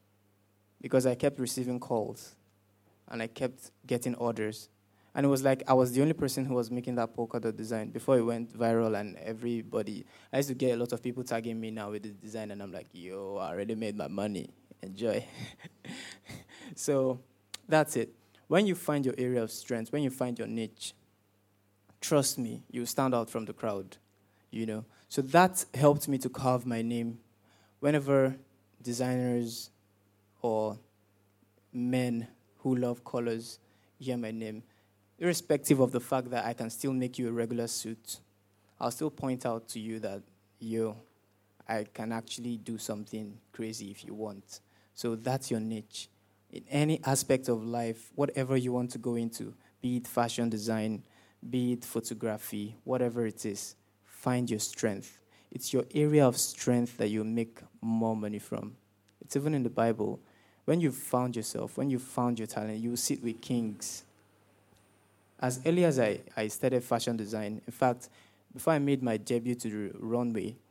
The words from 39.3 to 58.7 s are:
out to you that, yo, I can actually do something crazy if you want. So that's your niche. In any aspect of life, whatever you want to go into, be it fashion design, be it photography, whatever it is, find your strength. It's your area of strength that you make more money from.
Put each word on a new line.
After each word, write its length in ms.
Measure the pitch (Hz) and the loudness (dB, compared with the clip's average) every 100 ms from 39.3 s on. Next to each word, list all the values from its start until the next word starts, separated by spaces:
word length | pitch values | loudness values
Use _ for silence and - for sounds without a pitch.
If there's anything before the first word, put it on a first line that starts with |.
| 131 127 | -2 -2
out 220 | 113 113 | -2 -6
to 100 | 117 | -8
you 200 | 110 110 | -6 -4
that, 240 | 107 98 - _ _ _ | -6 -8 -12 _ _ _
yo, 380 | 113 113 110 113 - _ _ _ _ _ - | -4 0 0 -4 -14 _ _ _ _ _ -4
I 180 | 113 107 | -4 -4
can 180 | - 110 | -6 -6
actually 460 | 113 113 - 120 117 | -6 -6 -8 -6 -6
do 200 | 107 110 | -6 -8
something 600 | - 104 104 110 104 110 _ | -6 -8 -8 -8 -10 -14 _
crazy 380 | - 110 110 101 | -10 -8 -8 -10
if 120 | 98 | -12
you 100 | - | -12
want. 480 | 104 107 98 - - _ _ _ | -8 -8 -8 -16 -20 _ _ _
So 220 | - 117 113 | -6 -4 -2
that's 340 | 123 127 - | -2 -2 0
your 100 | 117 | -2
niche. 500 | 110 110 107 - - _ _ _ _ | -2 -6 -8 -14 -14 _ _ _ _
In 120 | - - | -16 -2
any 320 | 143 151 160 | 2 2 2
aspect 460 | - 135 - 131 131 | 2 2 4 2 2
of 160 | 117 110 | -2 -2
life, 460 | 117 117 113 - - | -2 -2 -4 -6 -2
whatever 400 | 143 - 131 135 | 0 0 2 2
you 160 | 123 | 2
want 180 | 123 123 | 0 -2
to 60 | 123 | -4
go 180 | 123 117 | -2 -2
into, 380 | 117 - 107 - _ _ | -2 -4 -10 -12 _ _
be 160 | 123 123 | -2 -2
it 100 | 123 | 0
fashion 400 | - 117 - 117 | 0 2 2 0
design, 560 | 110 110 110 107 107 - _ - _ 120 | 0 0 0 0 -4 -8 _ -20 _ -6
be 240 | 127 123 | -2 0
it 100 | 123 | -2
photography, 920 | - 117 - 110 113 107 - 104 104 110 - | -4 -6 -6 -4 -4 -4 -6 -8 -8 -8 -2
whatever 400 | 127 123 117 113 | 0 0 0 -2
it 200 | 107 110 | -2 -4
is, 300 | 101 - - _ _ _ | -6 -8 -14 _ _ _
find 440 | - - 123 120 | -6 0 2 2
your 100 | 107 | -2
strength. 600 | - - 113 98 - - _ - _ | -4 0 0 0 -8 -18 _ -20 _
It's 220 | 120 - | -10 -2
your 100 | 131 117 | -2 0
area 320 | 151 151 151 131 | 2 6 8 8
of 120 | 120 | 6
strength 580 | - - - 120 120 - | 0 0 2 4 2 0
that 120 | 110 | 0
you 160 | 107 110 | 2 0
make 340 | 117 113 - - - | 0 -2 -6 -20 -6
more 340 | 113 113 113 110 | 0 2 2 0
money 240 | 107 104 | -2 -6
from. 380 | - - 104 | -8 -8 -8